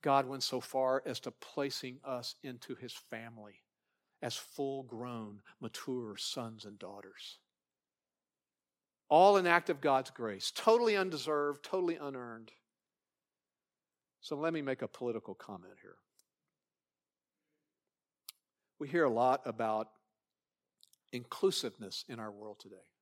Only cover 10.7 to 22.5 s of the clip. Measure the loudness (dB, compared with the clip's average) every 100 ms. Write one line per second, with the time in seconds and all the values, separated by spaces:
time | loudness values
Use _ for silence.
10.7 | 6 6 2 0 -2 -2 0 0 -4 -4
11.7 | -2 0 -2 -6 -8 -10 -12 -18 -20 _
12.7 | _ _ _ _ _ _ _ _ _ _
13.7 | _ _ _ _ _ -10 -4 -2 -2 -2
14.7 | -4 -6 -6 -4 -4 -6 -14 -12 -14 -16
15.7 | -20 -20 -20 _ _ _ _ _ _ _
16.7 | _ _ _ _ _ _ _ _ _ _
17.7 | _ _ _ _ _ -20 -20 _ _ _
18.7 | _ -2 4 6 8 6 6 2 -2 0
19.7 | 0 -2 _ _ _ _ _ _ _ _
20.7 | _ _ _ _ -12 -10 0 2 2 -4
21.7 | -8 -12 -12 -10 -10 -10 -10 -14